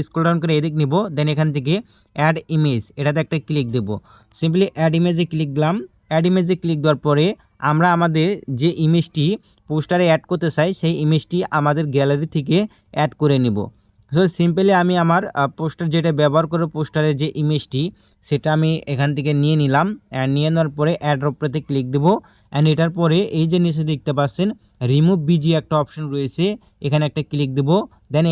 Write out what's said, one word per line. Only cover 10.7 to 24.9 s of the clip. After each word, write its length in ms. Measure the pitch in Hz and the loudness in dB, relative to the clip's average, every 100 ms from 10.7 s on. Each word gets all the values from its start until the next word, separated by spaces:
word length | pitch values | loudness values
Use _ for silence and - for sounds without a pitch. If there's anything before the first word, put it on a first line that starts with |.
| 190 | 0
সেই 140 | 165 160 | -2 0
ইমেজটি 340 | 151 156 - 180 185 151 | 0 0 0 -4 -2 0
আমাদের 260 | 147 147 151 135 | 0 0 0 0
গ্যালারি 320 | 139 143 156 160 | 0 0 -2 -4
থেকে 220 | 139 165 214 _ _ - | 0 0 0 _ _ -4
অ্যাড 160 | 151 - | -4 0
করে 160 | 151 135 | 0 2
নেব। 140 | 123 101 104 - _ _ _ 151 | 2 -2 -4 -10 _ _ _ 0
So 60 | 185 - | 0 2
simply 340 | 170 165 190 190 | 0 2 4 4
আমি 120 | 175 180 | 2 2
আমার, 200 | 170 170 196 | 2 2 0
আহ, 240 | - 139 - | -2 -2 -2
পোস্টার 300 | 160 - 170 | -8 -4 -2
যেটা 180 | 165 165 147 | 0 0 2
ব্যবহার 260 | 147 151 160 | 2 2 0
করব, 120 | 165 165 156 | 0 -2 -4
পোস্টারের 400 | 147 160 156 139 | -4 0 0 0
যে 60 | 156 - | -2 -2
ইমেজটি 400 | 151 151 - 127 165 - _ _ - | -2 -2 -2 -4 -4 -8 _ _ -4
সেটা 220 | 143 156 156 | -2 0 2
আমি 140 | 160 160 - | 2 0 -4
এখান 160 | 131 139 147 | -2 -2 -2
থেকে 140 | 143 147 | 0 0
নিয়ে 140 | 147 156 | 2 2
নিলাম। 260 | 143 139 185 214 _ 131 | 2 2 2 -2 _ -4
And 100 | 131 139 | -2 0
নিয়ে 140 | 151 | 0
নেওয়ার 160 | 165 160 147 | 0 0 0
পরে 140 | 151 175 | 0 0
অ্যাড 140 | 147 143 | -2 -2
ড্রপটাতে 380 | 147 139 151 147 - | -2 -4 -4 -4 -4
ক্লিক 200 | 139 127 | -4 -2
দেব। 120 | 139 151 220 - _ _ 139 | 0 2 2 -2 _ _ 0
And 100 | 156 | 2
এটার 180 | 151 165 170 | 2 0 0
পরে 180 | 170 165 208 160 | 0 2 0 -2
এই 60 | 165 | 0
যে 60 | 175 170 | 0 0
নিচে 180 | 156 156 | 0 -2
দেখতে 200 | 151 - 139 | -4 -4 -2
পাচ্ছেন 300 | 143 - 190 - _ - 123 | -2 -2 -4 -4 _ -6 0